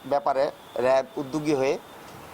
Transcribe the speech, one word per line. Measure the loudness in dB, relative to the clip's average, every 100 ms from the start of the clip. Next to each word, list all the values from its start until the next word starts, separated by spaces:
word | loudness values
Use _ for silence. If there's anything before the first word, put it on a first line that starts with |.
| -2
ব্যাপারে | 0 2 2 0 -2 -10 -2
র্যাব | 4 4 2 -6
উদ্যোগী | -4 -4 0
হয়ে | 2 2 0 -4 -20 -18 -18 -18